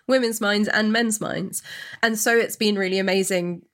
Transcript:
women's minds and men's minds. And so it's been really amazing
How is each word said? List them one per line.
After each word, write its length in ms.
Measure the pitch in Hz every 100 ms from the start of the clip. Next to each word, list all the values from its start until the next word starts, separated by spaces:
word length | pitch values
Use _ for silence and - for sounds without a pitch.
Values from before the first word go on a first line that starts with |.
| -
women's 320 | 262 233 220
minds 280 | 202 208 208
and 240 | 214 214
men's 280 | 226 233 214
minds. 420 | - - 190 - - - - -
And 160 | 233 220
so 180 | 247 233
it's 200 | 214 -
been 200 | 208 196
really 220 | 185 190
amazing 680 | 190 190 185 185 175 170 -